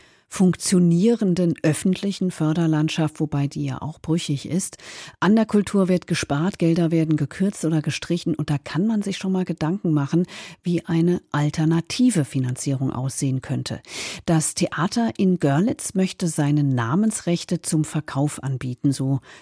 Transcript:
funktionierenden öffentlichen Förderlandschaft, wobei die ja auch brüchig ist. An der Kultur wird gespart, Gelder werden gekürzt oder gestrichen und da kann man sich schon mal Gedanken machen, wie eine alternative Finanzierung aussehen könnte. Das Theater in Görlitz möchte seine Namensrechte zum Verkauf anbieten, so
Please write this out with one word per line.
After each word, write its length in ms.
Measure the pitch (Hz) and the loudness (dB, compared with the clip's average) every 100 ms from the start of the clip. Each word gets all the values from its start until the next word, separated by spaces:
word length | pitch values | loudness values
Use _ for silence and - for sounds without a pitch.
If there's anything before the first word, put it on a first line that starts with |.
| - _ _ | -20 _ _
funktionierenden 1200 | - 185 - - 185 175 170 220 233 196 175 175 - | 2 2 2 2 4 4 4 4 2 2 2 0 2
öffentlichen 680 | 156 147 190 180 202 185 185 | 0 0 0 0 -2 -2 -4
Förderlandschaft, 880 | - 156 156 165 151 156 - 156 - | 0 0 2 2 2 2 0 -2 -2
wobei 280 | 151 143 143 | -4 -2 -2
die 180 | 151 139 | -2 -6
ja 160 | 131 | -6
auch 180 | 147 - | -8 -10
brüchig 480 | - 165 - 143 - | -2 -2 0 -4 -2
ist. 300 | 170 - - - - - - | -4 -4 -10 -18 -18 -18 -2
An 160 | 175 220 | 2 4
der 100 | 220 | 4
Kultur 440 | 208 190 202 185 | 2 2 0 2
wird 180 | 180 - | 0 0
gespart, 500 | 170 - 143 175 - | -4 -2 0 -2 0
Gelder 320 | 165 170 165 | 2 2 2
werden 280 | 165 160 151 | 2 2 0
gekürzt 480 | 139 - 190 - 156 | 0 -2 -2 0 0
oder 160 | 160 | 0
gestrichen 520 | 147 - - 175 - - | -2 -4 -4 -4 -2 -4
und 140 | 151 | -2
da 80 | 147 | -4
kann 300 | - - 214 | -4 -2 0
man 140 | 220 | 0
sich 160 | 196 185 | -2 -4
schon 160 | 190 | -2
mal 100 | 190 | 0
Gedanken 480 | 180 165 156 185 175 | -2 -2 -2 -2 0
machen, 340 | 151 139 165 180 - - - | 2 2 2 0 -4 -18 -8
wie 220 | 175 170 - | -2 -2 0
eine 360 | 165 170 175 - | 2 2 2 -2
alternative 880 | 147 147 156 156 165 - - 254 185 | -2 0 2 2 2 0 2 2 4
Finanzierung 680 | 135 139 127 123 - 135 135 | 0 -2 -2 -4 -4 -2 -2
aussehen 480 | - 131 - 139 131 | -2 -4 -2 -2 -2
könnte. 400 | - 127 127 - - - - - | -2 -6 -4 -8 -10 -10 -10 -8
Das 300 | - 160 - | 0 0 0
Theater 580 | - - - 175 240 226 - | -2 -4 -2 -2 0 -2 2
in 220 | 190 175 | 2 2
Görlitz 560 | 147 139 214 269 - 190 | 2 2 2 -2 -4 0
möchte 340 | 190 - 175 | -2 0 -4
seine 340 | 156 143 147 | 0 2 2
Namensrechte 1000 | 143 127 117 165 220 - - 175 - 175 | 2 2 0 0 0 -2 -2 -2 -2 -4
zum 220 | - 156 | -2 0
Verkauf 580 | 151 156 - 139 147 - | 0 -2 -4 -2 -2 -2
anbieten, 520 | 139 131 127 123 147 | -6 -6 -6 -2 0
so 260 | 131 135 139 - - | 0 0 -2 -4 -18